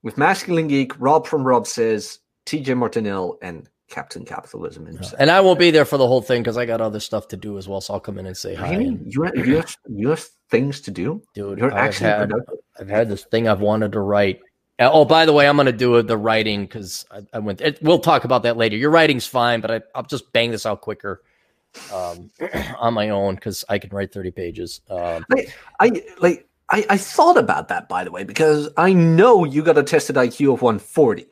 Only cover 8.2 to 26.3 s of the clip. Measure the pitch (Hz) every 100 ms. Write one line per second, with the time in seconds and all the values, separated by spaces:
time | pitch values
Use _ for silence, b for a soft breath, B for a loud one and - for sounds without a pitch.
8.2 | 92 92 92 92 90 185 269 220 92 120
9.2 | 175 - 123 151 165 - - 104 113 156
10.2 | - _ _ 117 139 139 - 87 101 202
11.2 | _ - 101 98 123 101 123 101 110 104
12.2 | 104 107 127 - _ - 98 107 117 98
13.2 | - 113 113 98 104 110 107 107 101 101
14.2 | 101 95 _ _ _ - 127 156 143 160
15.2 | 160 147 143 143 135 113 123 120 110 113
16.2 | 110 110 110 101 98 113 92 - - 104
17.2 | 101 113 107 95 147 147 156 170 165 143
18.2 | 123 127 120 117 113 107 143 165 156 127
19.2 | - 127 120 117 110 113 - 135 117 135
20.2 | _ - 117 110 113 101 - 104 101 98
21.2 | _ _ _ _ _ - - 98 90 87
22.2 | - _ 165 - - - 117 117 107 101
23.2 | 101 95 - 92 - 104 95 98 95 98
24.2 | 92 87 87 80 87 - _ 92 87 82
25.2 | 82 262 - B B _ 226 202 - -
26.2 | 175